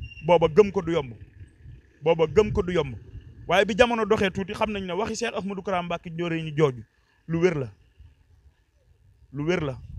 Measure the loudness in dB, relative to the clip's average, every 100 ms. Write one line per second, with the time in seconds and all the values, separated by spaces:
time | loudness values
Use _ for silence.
0 | -12 -4 4 4 6 6 4 2 -2 -2
1 | -4 -12 -20 -20 -20 -20 -20 -20 -20 _
2 | 0 2 4 4 4 0 0 -2 -4 -8
3 | -16 -20 -20 -12 0 2 4 4 4 2
4 | 0 0 0 -2 -6 -4 -4 -4 -4 -4
5 | -4 -4 -6 -6 -6 -6 -4 -4 -2 -6
6 | -8 -6 -4 -4 -4 2 2 0 -12 _
7 | _ _ -6 2 2 2 -6 -10 _ -20
8 | -20 _ _ _ _ _ _ _ _ _
9 | _ _ _ -6 -2 0 -2 -6 -12